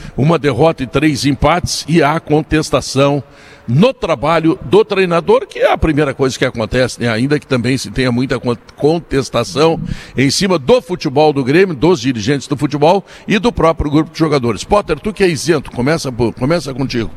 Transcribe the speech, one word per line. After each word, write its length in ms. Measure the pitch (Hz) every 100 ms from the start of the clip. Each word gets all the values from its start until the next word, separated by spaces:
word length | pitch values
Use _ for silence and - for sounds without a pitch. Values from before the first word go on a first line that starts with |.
| - -
uma 200 | 139 165
derrota 460 | 139 117 160 160
e 40 | 127
três 380 | 139 156 131 135
empates, 600 | 135 143 175 - - -
e 160 | 165
há 160 | 139 160
contestação 1040 | - 151 151 151 147 135 - 131 143 143 - - - - -
no 240 | 127 240
trabalho 680 | 269 190 147 143 165 160 156
do 240 | 147 196 220
treinador, 640 | 190 185 170 156 233 403
que 100 | -
é 140 | 466
a 60 | 381
primeira 360 | 165 147 147
coisa 240 | 123 135 -
que 80 | 131
acontece, 560 | 117 110 123 123 -
né? 80 | 120
Ainda 300 | 110 135 147
que 80 | -
também 320 | 131 117 135
se 100 | 101
tenha 220 | 101 127
muita 280 | 120 131 127
con-, 160 | 123 120 - -
contestação 1040 | 143 170 143 135 127 123 113 104 165 160 - - - 123
em 140 | 139
cima 300 | - 196 175
do 200 | 127 165
futebol 500 | 160 180 156 131 151
do 100 | 139
Grêmio, 320 | 123 151 196 143
dos 240 | 156 175
dirigentes 480 | 123 120 101 143 -
do 80 | 139
futebol 480 | 143 147 151 196 - - -
e 120 | 214
do 120 | 233
próprio 380 | - 160 160 151
grupo 220 | 147 156
de 80 | -
jogadores. 440 | 160 143 117 95
Potter, 360 | - 202 196 151
tu 120 | 208
que 120 | -
é 40 | 190
isento, 440 | 143 135 160 -
começa 400 | - 123 160 143
por, 200 | 117 120 -
começa 360 | 127 170 139 139
contigo, 340 | 131 120 101